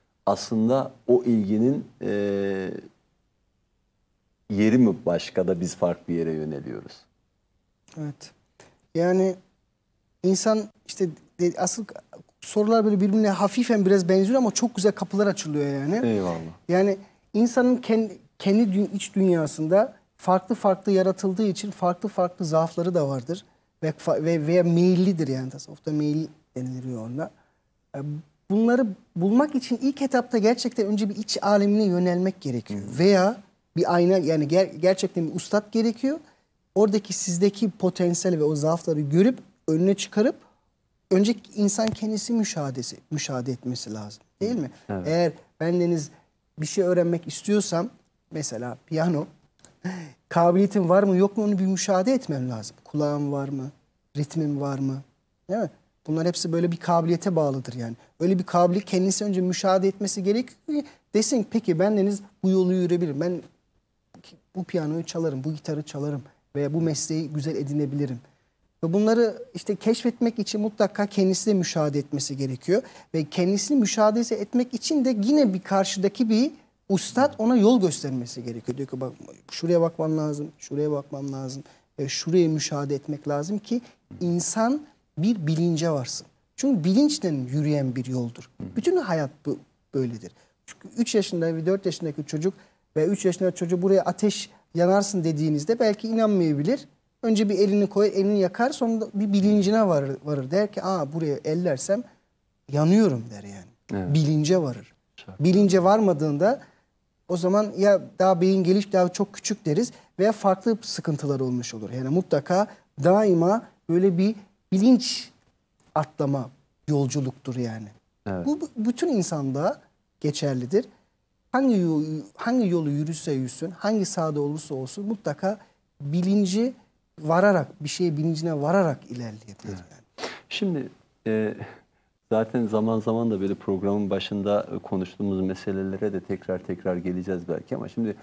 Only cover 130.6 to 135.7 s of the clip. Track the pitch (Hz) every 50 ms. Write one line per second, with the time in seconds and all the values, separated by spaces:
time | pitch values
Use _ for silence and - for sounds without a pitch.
130.6 | 214 190 170 143 123 123 - _ _ _ _ _ _ 113 110 110 110 107 - -
131.6 | - - - - _ _ _ _ _ _ _ _ _ _ 113 110 110 110 - 123
132.6 | 117 104 110 107 107 113 113 110 107 113 110 117 117 117 107 95 98 98 98 -
133.6 | - - 98 92 98 101 101 104 104 95 98 98 - - 104 101 98 101 101 101
134.6 | - - - 104 - - 104 95 92 90 - - 104 101 95 95 92 95 92 -
135.6 | - 107